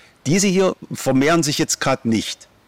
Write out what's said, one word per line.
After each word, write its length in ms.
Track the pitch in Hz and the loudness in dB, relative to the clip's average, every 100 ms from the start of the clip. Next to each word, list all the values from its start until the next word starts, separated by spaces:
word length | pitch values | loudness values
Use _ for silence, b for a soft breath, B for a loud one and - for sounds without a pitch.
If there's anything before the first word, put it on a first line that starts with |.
| B B - | B B -2
diese 200 | 185 202 | 0 2
hier 300 | 185 185 - - | 2 0 -2 -8
vermehren 500 | - - 131 139 170 | -6 0 2 4 2
sich 160 | 156 147 | 0 -2
jetzt 220 | 156 - | -2 -2
grad 240 | - 131 | -2 -2
nicht. 440 | 117 110 - - - _ | 0 -2 -2 -8 -16 _